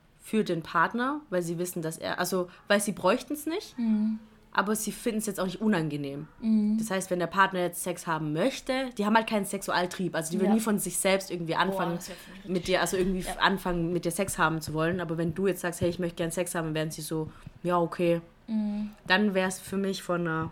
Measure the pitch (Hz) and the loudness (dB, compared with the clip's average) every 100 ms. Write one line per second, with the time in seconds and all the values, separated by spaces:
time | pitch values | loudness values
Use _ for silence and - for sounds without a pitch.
0 | _ _ - 220 180 165 - 170 180 233 | _ _ -2 0 2 -2 0 2 2 2
1 | 254 294 - 180 170 170 180 175 156 160 | -2 -2 -2 -2 0 -2 -4 -4 -4 -4
2 | - - 185 190 180 - - 208 208 175 | -4 -2 0 0 -2 -8 2 2 2 0
3 | 185 247 - 294 311 359 - - 226 214 | 2 2 -2 -8 -4 -6 -6 -2 2 2
4 | 214 220 - - - - 196 214 208 - | 2 -2 -8 -20 -4 -2 0 0 -2 -4
5 | 240 214 208 185 185 - 220 175 156 143 | -2 -2 -4 -2 -4 0 2 2 0 -2
6 | 139 139 156 - 226 220 208 220 220 190 | -6 -8 -12 -6 2 4 4 0 0 -2
7 | 185 175 165 196 190 185 175 - 180 175 | 0 -2 2 4 4 4 -2 -2 -6 -4
8 | 175 160 156 156 254 - - 262 254 226 | -4 -2 0 0 0 0 -4 -2 -2 -2
9 | 208 226 220 214 190 196 - 170 180 - | 4 4 4 0 -2 -4 -2 0 0 -2
10 | 175 156 156 180 196 220 220 208 180 - | -2 -2 -2 2 4 4 4 0 0 0
11 | 190 190 - 175 165 160 185 190 170 175 | 2 2 0 -6 -2 2 2 0 -2 -2
12 | - 180 - - 160 185 175 180 175 190 | -6 -14 -16 -14 -4 -2 2 2 2 2
13 | 185 185 170 - 175 196 185 175 165 175 | 2 0 -4 2 4 4 0 0 0 0
14 | 170 185 196 - 160 160 151 156 165 185 | -2 -2 -2 2 2 0 -2 0 0 0
15 | 165 165 170 160 196 180 175 170 175 170 | -2 -2 -2 2 0 0 -4 0 -2 0
16 | 175 175 165 185 175 175 160 156 156 156 | -4 -2 -2 -2 -2 -2 -2 -2 -2 -6
17 | 151 160 160 - - - 175 175 165 - | -6 -4 -6 -10 -18 -6 0 2 2 2
18 | 175 170 170 - - 220 208 208 208 - | 2 2 -2 -18 -4 -2 -2 -2 -6 -8
19 | - 185 214 190 185 190 - 196 196 190 | 2 4 6 4 0 -2 -4 -2 -2 -2
20 | - 175 170 160 165 | -2 -2 0 -2 -4